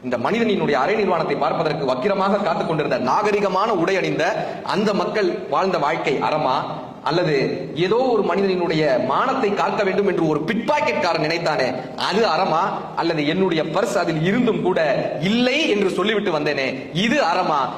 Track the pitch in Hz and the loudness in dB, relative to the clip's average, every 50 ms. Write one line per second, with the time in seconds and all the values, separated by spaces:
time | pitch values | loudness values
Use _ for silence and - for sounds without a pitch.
0 | - 127 123 117 117 143 180 233 233 220 202 175 160 143 147 127 131 160 208 220 | -4 -2 -4 -2 0 0 0 2 2 2 2 0 2 0 2 2 2 2 2 0
1 | 208 185 180 165 156 - 147 127 135 156 - - - 156 151 - 143 127 127 127 | 2 2 2 0 0 -2 -2 0 0 0 0 0 -2 -2 -2 -2 0 -2 -2 0
2 | - 202 196 190 185 202 208 202 208 165 170 - 151 - 165 151 143 135 135 120 | 0 0 0 2 2 2 2 2 2 0 0 0 -2 -2 0 -2 0 0 0 0
3 | 113 123 143 180 202 208 202 208 196 196 185 185 202 233 226 175 165 180 196 190 | 2 2 2 2 2 2 2 2 0 2 2 2 0 2 2 0 2 2 2 0
4 | 165 160 147 139 151 180 220 - - - - - - - 143 180 208 208 202 180 | 0 0 0 0 0 0 0 -2 -4 -6 -8 -8 -6 -4 -2 0 0 0 0 0
5 | 180 - - 220 202 175 160 - - - - 151 185 190 180 165 143 143 165 165 | -2 0 0 0 0 0 -2 -2 -4 -2 0 0 0 2 0 0 0 0 0 0
6 | - 165 139 120 - 113 139 156 151 131 127 147 170 - - - - - - - | 0 0 0 0 0 0 0 0 0 0 0 0 -2 -4 -8 -10 -10 -14 -16 -6
7 | - 135 151 180 180 160 151 135 127 90 - - - - - 143 175 190 208 233 | -4 -2 0 0 0 2 2 0 0 0 -2 -4 -6 -8 -4 -2 0 2 2 2
8 | 262 262 240 214 190 180 170 185 196 196 185 180 175 165 170 156 156 147 131 120 | 2 2 2 2 2 2 0 2 2 0 0 0 0 0 0 2 2 2 2 2
9 | 120 123 139 165 220 262 254 254 233 202 202 180 165 202 196 196 208 190 190 190 | 0 0 0 0 0 0 0 0 0 0 0 0 0 -2 0 0 0 0 0 2
10 | 202 190 180 165 165 156 156 147 - - 226 233 - - 302 302 294 - - - | 0 2 2 2 2 2 2 0 0 -2 -2 -2 0 0 0 0 2 0 0 0
11 | - 175 165 156 151 151 165 175 165 165 151 139 131 120 - - - - - - | 0 0 0 0 0 0 -2 0 0 0 0 0 0 -2 -2 -6 -8 -10 -8 -4
12 | 123 143 175 202 233 196 156 160 190 180 156 165 185 208 202 - - - - - | -4 0 2 2 2 2 2 2 2 2 2 0 0 0 -2 -6 -8 -8 -6 -2
13 | 151 170 170 156 147 143 165 185 190 185 165 160 147 160 156 180 220 226 - 196 | -2 0 0 0 0 0 2 2 2 2 2 0 -2 0 0 0 0 0 0 0
14 | 175 170 160 156 156 180 202 247 240 220 202 165 - 175 185 180 165 147 131 - | 0 0 0 0 0 2 2 2 2 2 2 2 0 0 2 2 2 2 0 0
15 | - - - - 151 185 214 240 247 254 262 302 320 277 214 208 196 185 165 - | -2 -4 -4 -2 -2 0 2 2 2 2 2 0 2 2 2 2 2 0 0 0
16 | 180 214 220 208 202 185 165 151 147 151 147 139 135 131 120 135 - - - 160 | 0 0 0 0 0 0 -2 0 0 0 -2 0 -2 -2 -4 -6 -10 -6 -4 -2
17 | 202 233 277 294 240 165 175 180 180 170 160 143 131 117 - | 0 0 2 2 2 2 0 0 0 0 0 0 0 -2 -6